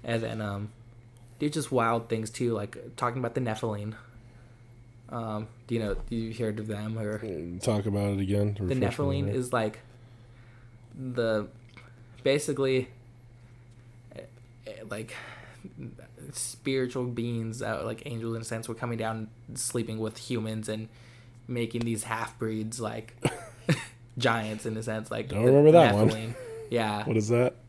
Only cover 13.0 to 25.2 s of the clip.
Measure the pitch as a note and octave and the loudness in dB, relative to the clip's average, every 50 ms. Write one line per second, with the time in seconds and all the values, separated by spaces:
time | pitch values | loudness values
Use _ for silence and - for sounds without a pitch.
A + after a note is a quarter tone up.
13 | - - - - - - - - - - - - - - - - - - - - | -20 -20 -20 -20 -20 -20 -20 -20 -20 -20 -20 -20 -20 -20 -20 -20 -20 -20 -20 -20
14 | - - - - - - - - - - - - - A2 G#2+ - A2 G2+ G2+ G#2 | -20 -18 -18 -18 -18 -18 -20 -20 -20 -20 -20 -20 -18 -16 -16 -14 -10 -8 -8 -8
15 | A#2+ - - - - - - - - - - - - F#3+ - - C#3 A#2+ - - | -8 -8 -12 -14 -14 -14 -16 -18 -18 -20 -20 -18 -18 -18 -16 -14 -14 -14 -14 -16
16 | - - - - - C#3+ C#3 - - - - - - - C3+ C3 B2+ B2+ B2 C3+ | -20 -20 -18 -18 -16 -14 -10 -8 -8 -8 -10 -8 -4 -2 0 0 0 0 -2 -4
17 | B2+ B2 A#2+ A#2+ A#2 A#2+ A#2+ A#2 A2+ A2+ A2 B2 - A2+ A2 D#2 D#2+ A2+ A2+ A2+ | -4 -4 -4 -4 -2 -2 -2 -2 -4 -4 -6 -6 -4 -4 -4 -4 -4 -6 -6 -6
18 | - - A#2+ A2+ A2+ A#2 A2+ A2+ A2+ - A#2 A2+ A2+ - A2+ A#2 - A#2+ A#2 A2+ | -8 -10 -8 -6 -4 -4 -4 -6 -6 -6 -6 -6 -6 -8 -8 -6 -4 -4 -4 -2
19 | A2+ A2 A2+ A2+ A2 A2 - - - - - B2+ - - - B2 A2+ A2+ A2 A2 | -4 -4 -4 -4 -8 -10 -12 -18 -18 -14 -8 -6 -6 -4 -2 -2 -2 -2 -4 -4
20 | A2 G#2+ G#2+ - - - B2 A#2 A2 A2 A2 A2 G#2+ A2 G#2+ A2 A2 A2+ - - | -4 -4 -6 -8 -6 -4 -4 -2 -2 -2 -4 -6 -6 -6 -6 -6 -8 -12 -14 -20
21 | - - - - - - - - - - B2 A#2+ A#2 A2+ - A#2+ A#2 A#2 A2+ G#2 | -20 -20 -20 -20 -20 -20 -20 -20 -10 -6 -2 -2 -2 -2 -2 -2 0 0 -2 -2
22 | - A#2 A#2 A2 A#2 - - - A#2+ A2 A2 A2 A2 A2 A2 B2 A#2 G#2+ A2+ A2+ | -2 -4 -4 -4 -4 -8 -6 -6 -4 -2 -2 -2 -4 -4 -6 -6 -6 -6 -6 -8
23 | A2+ - - - - - - - - - - - - - D#3 - - - - - | -10 -12 -16 -2 -2 -2 -2 -2 -12 -16 -18 -12 0 0 0 0 0 -10 -14 -20
24 | - - - - A#2+ B2+ A#2 A#2 G#2+ G#2+ G#2+ G#2+ - A#2 A2 A2 A#2 A#2 A2 A2 | -20 -14 -8 0 2 2 2 2 0 -2 -6 -4 -4 -4 -4 -4 -4 -4 -4 -4
25 | G#2+ - A2 A2+ | -4 -4 -6 -6